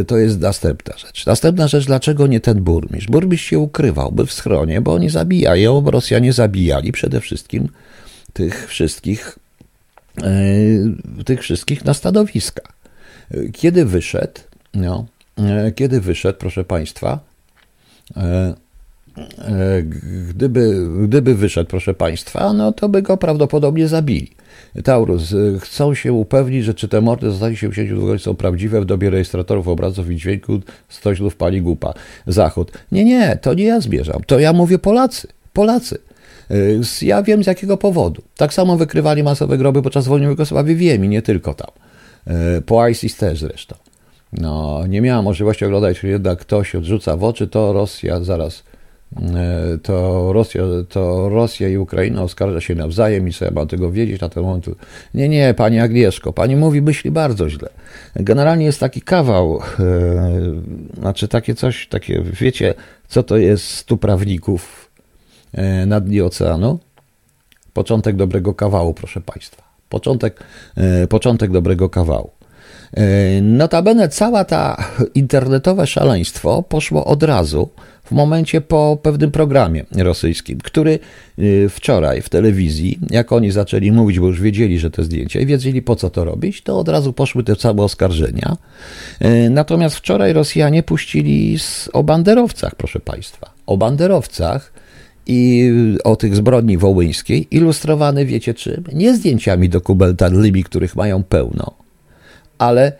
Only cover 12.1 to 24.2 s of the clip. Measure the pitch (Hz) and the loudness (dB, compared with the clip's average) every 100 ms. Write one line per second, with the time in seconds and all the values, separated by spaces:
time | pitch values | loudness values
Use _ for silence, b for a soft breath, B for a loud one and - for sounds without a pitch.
12.1 | 208 208 - - - - _ b b b | 0 0 -2 -6 -10 -18 _ b b b
13.1 | b b - 57 - 165 180 127 90 - | b b -8 -8 -2 0 2 2 0 -2
14.1 | - - - - _ _ 101 90 92 113 | -4 -6 -10 -20 _ _ -4 -2 -4 -8
15.1 | _ _ - 101 104 107 - 131 127 92 | _ _ -2 0 0 -2 -2 0 0 -2
16.1 | 85 98 - 95 95 87 87 80 - - | -2 -2 -4 -6 -6 -4 -4 -6 -6 -6
17.1 | 143 - _ _ _ _ b b b _ | -6 -10 _ _ _ _ b b b _
18.1 | - 90 90 92 - _ - - _ _ | -6 -2 0 -2 -6 _ -20 -20 _ _
19.1 | - 78 - - 98 95 95 80 78 - | -20 -20 -14 -4 -2 0 0 -2 -8 -10
20.1 | 92 87 87 131 123 113 98 87 87 104 | -10 -8 -2 0 2 2 2 -2 0 2
21.1 | 139 127 107 101 - 85 95 95 87 85 | 2 2 2 2 0 -2 -4 -4 -2 -2
22.1 | 82 - - 202 208 214 214 214 196 196 | -4 -8 -4 0 2 0 0 0 0 0
23.1 | 190 175 151 143 151 147 160 156 160 147 | 0 0 0 0 2 0 2 0 0 0
24.1 | 87 | -2